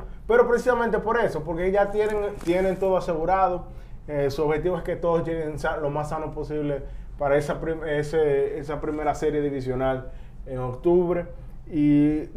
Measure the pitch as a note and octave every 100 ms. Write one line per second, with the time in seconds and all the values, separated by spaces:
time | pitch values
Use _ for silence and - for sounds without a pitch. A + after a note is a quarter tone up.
0 | - - - A#3+ A#3+ A#3+ B3 A#3+ A#3 G#3
1 | G#3 A#3 G3 D#3 D3 F3 F#3 G3 G3+ G#3
2 | G#3+ G#3 G3+ G3+ E3 F3+ F#3+ F#3 F#3+ F3+
3 | F3+ D#3+ E3 F#3+ F#3 F3 - - - -
4 | - D3 C#3+ D#3 D3+ D#3 F3 F3 F3+ E3+
5 | E3+ E3 D3 E3 D#3 D3 D#3+ D#3 D3 D3
6 | D3 D#3+ D#3 D3+ C#3 D3+ D3 C#3 - -
7 | - - C#3 C#3+ C#3+ D3 D#3+ D#3+ D#3 D3
8 | D3 D#3+ D3+ C#3 C#3 D3 C3+ C#3+ D3+ D3+
9 | D3+ C#3 D3+ D3+ D3 C#3 B2+ B2+ C3 C3
10 | - - - - - B2+ B2+ A#2+ F3 F3+
11 | F3 F3 E3+ - - - - D#3+ D3 D3
12 | D3 D3+ -